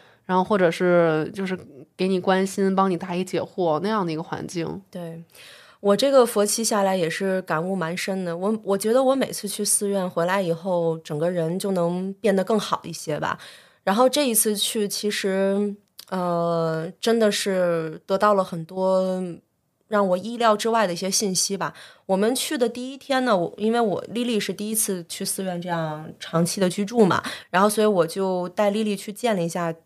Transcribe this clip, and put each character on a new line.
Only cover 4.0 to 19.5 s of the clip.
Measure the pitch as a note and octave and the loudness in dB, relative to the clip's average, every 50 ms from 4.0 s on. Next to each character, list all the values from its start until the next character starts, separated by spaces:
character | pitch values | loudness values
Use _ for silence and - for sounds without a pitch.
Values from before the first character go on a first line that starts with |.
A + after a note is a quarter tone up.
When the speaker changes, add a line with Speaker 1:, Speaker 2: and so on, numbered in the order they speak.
| F#3 | -2
Speaker 1:
的 | E3+ | -2
一 | D#3 | -4
个 | D#3 E3+ | -6 -6
环 | - D#3 - - | -8 -8 -10 -8
境。 | - - F3 D#3+ C#3+ E3 G3 F#3+ _ | -8 -6 -6 -6 -6 -8 -10 -12 _
Speaker 2:
对。 | - F3+ F3 E3 E3 E3+ E3+ - _ - - - - - - - - _ | -14 -12 -12 -12 -12 -14 -18 -20 _ -20 -20 -20 -20 -20 -20 -20 -14 _
我 | - G3+ G3+ | 2 2 4
这 | G3 B3 C#4 | 4 4 6
个 | C#4 C4 A#3 | 6 6 6
佛 | A3+ - G#3 G3+ | 6 4 2 0
期 | G3+ - - A3+ | 2 0 -2 -2
下 | - A#3 G3+ | 0 0 2
来 | G3 F#3+ F#3+ | 2 2 2
也 | F#3 E3 D#3+ | 0 0 -2
是 | E3 - G3 F#3+ F#3 F#3 | -2 -2 -2 -2 -2 -2
感 | F#3 - E3+ D#3 E3+ | -2 -2 -2 -2 -2
悟 | F#3 G3 | -2 -2
蛮 | F#3+ D#3+ D#3+ F3 | -4 -4 -4 -4
深 | F3 - G#3 F#3+ F#3+ F#3 | -6 -4 -4 -4 -4 -4
的， | F3 E3 | -6 -4
我， | E3+ F#3 G#3 A3 A3 - | -4 -2 -2 -2 -2 -2
我 | F#3+ G3 | -2 -2
觉 | G3 G3 G#3+ | 0 2 2
得 | A#3 C4 | 2 4
我 | C4+ B3+ C4+ | 4 4 2
每 | C4+ A3+ - | 2 0 -2
次 | - - - | -4 -6 -8
去 | G3 - - G#3 | -8 -6 -4 -2
寺 | G3+ - - G#3 G3+ | -2 0 0 0 -2
院 | G3+ G3 F3+ F3+ | 0 -2 -2 -2
回 | F3 E3+ E3 | 0 0 0
来 | F3+ F#3 G3+ | 2 0 0
以 | F#3+ E3 | 0 -2
后， | E3 D#3+ F3 G3 F3+ F3 E3+ E3 D#3+ D#3+ | -2 -2 -2 -2 0 0 2 0 -2 -2
整 | - - D#3 | -6 -8 -4
个 | D3 D#3+ F3 | -2 -2 0
人 | F#3 F3 D#3+ D#3+ F3 | 0 0 -2 -2 -2
就 | F#3+ G3+ G3 | -2 -2 -2
能 | F#3+ F3+ E3+ E3+ F3+ F3+ F#3 F#3+ G3 | 0 0 0 0 -2 -2 -4 -6 -6
变 | - - G#3 G3 | -2 0 2 2
得 | F#3+ | 2
更 | F#3 - A3+ G#3 | 2 0 0 0
好 | - - - - | 0 -2 -4 -6
一 | - E3+ | -6 -10
些 | D#3+ - - D#3+ D3 D3+ | -12 -10 -8 -6 -6 -4
吧。 | D#3 - - - - - - - - _ _ _ _ | -4 -4 -6 -6 -10 -16 -20 -20 -20 _ _ _ _
然 | F#3 G3 | 0 2
后 | A3 B3+ C4 | 4 4 4
这 | B3+ D4+ D4 B3+ | 4 2 2 2
一 | A3 | 2
次 | A3 - A3 G#3 | 2 2 0 0
去， | G3+ - - - A3+ G#3 G3 | -2 -4 -4 -2 -2 -2 -2
其 | - - - G#3 | -4 -4 -4 -4
实， | G#3 - - G3 F#3+ F#3+ G3 G3 G3 G3+ G#3 G3+ G3+ G#3 _ _ _ - - _ | -2 -2 -2 0 0 2 2 2 2 0 -2 -2 -4 -8 _ _ _ -20 -12 _
呃， | F#3 F#3 F3+ F3 F3 E3+ E3+ E3+ E3+ E3 E3 E3 D#3+ D#3+ D#3+ F#3 F#3 _ | -4 -2 -2 0 0 0 0 0 0 0 0 0 -2 -4 -6 -8 -10 _
真 | - A#3 A#3 | 0 2 2
的 | A#3 A3 G#3 | 4 4 4
是 | G3+ - - G#3 F#3+ F#3 F3+ F3 E3+ E3 D#3+ D#3 D#3+ E3+ - | 2 0 0 0 0 2 2 2 2 0 -2 -4 -8 -12 -4
得 | - F#3+ F#3+ | -2 2 4
到 | G#3 G#3 G#3 | 4 4 4
了 | G3 | 4
很 | F#3 - F#3 E3 D#3+ | 2 0 -4 -8 -10
多 | - F#3 F#3+ F#3 F#3+ F#3+ F#3+ F#3 F#3 F#3 F#3 F#3 F3 E3 - - _ | -8 -4 -2 0 2 2 2 2 0 -2 -4 -4 -6 -8 -12 -18 _